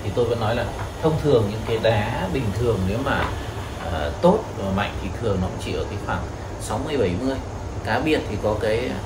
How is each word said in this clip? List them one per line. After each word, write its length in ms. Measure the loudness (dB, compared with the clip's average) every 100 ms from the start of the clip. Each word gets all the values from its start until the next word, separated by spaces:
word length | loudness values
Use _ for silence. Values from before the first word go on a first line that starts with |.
Thì 60 | -2 0
tôi 100 | 2
vẫn 140 | 2
nói 160 | 2 0
là 100 | -2 -4 -8 0
thông 120 | 0 2
thường 200 | 4 4 4
những 100 | -2 -2
cái 120 | 2
đá 440 | 4 4 2 -2 0
bình 120 | 0 0 2
thường 200 | 2 2 2
nếu 100 | 0 0
mà, 200 | 0 0 -2 -6 -6 -8 -6 -4
à, 160 | -2 -2 4
tốt 180 | 4 4 2 -4
và 140 | -2 0
mạnh 160 | 0 -2
thì 80 | -6 -4
thường 160 | -2 0
nó 60 | 0
cũng 100 | -2 -4
chỉ 80 |
ở 100 | -4
cái 160 | -4 -6 -4
khoảng 160 | -4 -4 -8 -10 -8
sáu 180 | -4 -4 -2
mươi, 120 | 2
bảy 140 | 2 2
mươi. 140 | 0 -2 -4 -8 -8 -6 -2
Cá 140 | 0
biệt 220 | 2 2 0
thì 80 | -2
có 120 | 0 2
cái 280 | 2 2 0 -4